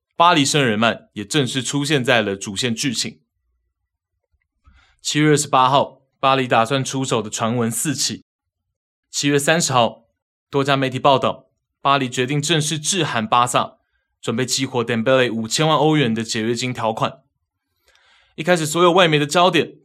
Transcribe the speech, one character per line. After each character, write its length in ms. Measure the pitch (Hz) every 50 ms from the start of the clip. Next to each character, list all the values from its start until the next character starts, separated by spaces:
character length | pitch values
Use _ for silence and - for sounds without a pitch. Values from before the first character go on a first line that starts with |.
| _ _ _
巴 160 | - 170 175 175
黎 100 | 151 135
圣 180 | 135 - 147
日 100 | 139 117
耳 60 | 107
曼 320 | 104 117 113 98 - - _ -
也 100 | 104 101
正 240 | - - 151 131
式 160 | 110 120 135 127
出 220 | - - 143 143
现 180 | 139 160 131 120
在 180 | 131 123 113
了 140 | 107 101 98
主 180 | 98 - 110 95
线 220 | - 131 123 113
剧 180 | - - 135 110
情。 280 | - - 113 - _ _ _ _ _ _ _ _ _ _ _ _ _ _ _ _ _ _ _ _ _ _ _ _ _ _ _ _ _ _ _ _ _ _ _ _ _
七 200 | - - - 147
月 80 | 151 151
二 80 | 147
十 100 | 147 147
八 220 | - 143 131 131 127
号， 320 | 139 135 - - - _ _ _ _ -
巴 160 | - 135 135
黎 100 | 135 131
打 200 | 120 135 117 113
算 180 | 113 139 135 127
出 220 | - - 131 135
手 160 | - 135 113
的 80 | 104 107
传 260 | - - 120 110 120
闻 160 | 123 117 113
四 240 | 110 - - 151 131
起。 300 | 120 - - 110 - _ _ _ _ _ _ _ _ _ _ _ _ _ _ _ _ _ _
七 200 | - - 143 143
月 100 | 143 143
三 220 | 143 175 160 170
十 100 | 165 -
号， 360 | 135 123 113 101 - - _ _ _ _ _ _ _ _ _ -
多 120 | - 139
家 140 | 131 143 139
媒 140 | 135 135 131
体 100 | 123 127
报 180 | - 143 135
道， 320 | 127 - 110 - - _ _ _ _ _ _ _ _
巴 180 | - 139 139
黎 120 | 139 131 120
决 160 | 120 131 127
定 140 | 123 147 147
正 200 | 147 151 170 156
式 160 | 147 - 165
致 280 | 151 151 - 202 175 147
函 200 | - - 117 107
巴 220 | - 123 120 120
萨， 300 | 120 - 127 - - - _ _ _ _ _ _ _ _ _
准 160 | - 127 113
备 100 | 120 127
激 200 | 123 - - 135
活 180 | 123 - 123 117
Dembele 480 | 117 120 113 110 131 131 131 127 117
五 160 | 110 113 110
千 180 | 110 - - 156
万 120 | 160 156
欧 180 | 131 147 156 156
元 180 | 151 131 113 113
的 80 | 113
解 200 | 110 113 - 113
约 120 | 110 117 123
金 200 | 120 127 127 123
条 180 | - 117 110
款。 300 | 110 - 139 - - - _ _ _ _ _ _ _ _ _ _ _ _ _ _ _ _ _ _ _ _ _ _ _
一 80 | - 156
开 140 | 180 180
始， 80 | 165 156
所 180 | 151 - 170 180
有 80 | 175
外 160 | 165 190 180
媒 100 | 160 151
的 80 | 147 147
焦 240 | 147 160 180 175 185
点 280 | 175 151 110 - - -